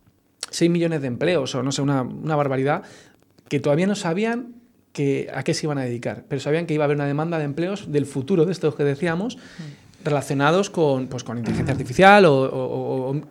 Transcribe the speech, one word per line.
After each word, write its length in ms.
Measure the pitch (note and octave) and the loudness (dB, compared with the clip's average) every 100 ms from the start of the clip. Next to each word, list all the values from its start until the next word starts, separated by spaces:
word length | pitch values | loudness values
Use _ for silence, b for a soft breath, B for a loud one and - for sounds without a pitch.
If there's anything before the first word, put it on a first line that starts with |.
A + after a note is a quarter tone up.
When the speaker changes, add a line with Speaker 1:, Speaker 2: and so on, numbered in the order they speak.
| _ _ _ _ - | _ _ _ _ -10
Speaker 1:
seis 200 | - E3+ | 0 2
millones 300 | F3 E3+ D#3+ | 2 0 -2
de 60 | C3+ | -4
empleos, 480 | A#2 D#3 E3+ B2+ | -2 0 0 0
o 80 | C3 | -2
no 100 | C3 | -2
sé, 80 | C#3 | -2
una, 220 | C#3 C#3 | 0 0
una 340 | B2+ - D3+ D3+ | -2 -6 -2 0
barbaridad, 460 | C#3 C3 C3+ D#3+ - B B B _ _ - | 0 0 0 -2 -6 B B B _ _ -6
que 100 | D3 | -2
todavía 280 | D3 C#3+ F#3+ | 2 2 2
no 80 | |
sabían 640 | E3+ F3 E3+ A3 A#3+ B3+ - - _ _ | 0 -2 -2 -2 -4 -8 -16 -20 _ _
que, 380 | - C#3 C3+ - | -2 0 0 -4
a 80 | C#3 | -6
qué 120 | C3+ | -4
se 100 | D3+ D#3+ | -2 -2
iban 120 | C#3+ | -4
a 60 | |
dedicar, 420 | B2+ A#2+ A#2+ G#2 - | -4 -4 -6 -8 -8
pero 100 | C#3 | -6
sabían 280 | C3 D#3+ E3+ | -2 -2 0
que 80 | |
iba 100 | D3+ | 0
a 20 | C#3+ | 2
haber 100 | D3 | 0
una 80 | C#3+ | 0
demanda 320 | C#3+ E3 E3 | -2 -2 -2
de 60 | |
empleos 460 | D3 C#3+ E3+ G3 - | -4 -4 -4 -6 -4
del 140 | D3 | -2
futuro, 400 | C3+ C#3+ B2+ F#3+ | -2 -4 0 2
de 80 | D#3+ | 2
estos 220 | F3 D#3 | 2 -2
que 100 | C#3 | 0
decíamos, 520 | C#3+ C#3 F3 E3 A3 - | 0 0 -2 -2 -4 -8
Speaker 2:
Mm. 680 | - - D#3 C#3 - - | -16 -16 -16 -18 -20 -10
Speaker 1:
relacionados 640 | D#3+ D3 C3+ C#3 C#3+ F3 G3+ | -2 -2 0 2 4 4 2
con, 380 | F#3 D3+ C3+ B2+ | 0 2 2 -2
pues, 160 | B2+ | -8
con 140 | - A#2 | -8 -6
inteligencia 340 | A2+ A2+ - | -4 -2 -2
artificial 540 | C3 C#3+ B2+ F#3+ G3+ F3+ | -4 -2 6 8 10 8
o, 160 | C3+ | 6
o, 220 | C3 C3 B2+ | 2 -2 -4
o, 440 | C3 B2+ C3 B2+ C#3+ | -4 -4 -4 -2 -4
o 40 | - | -8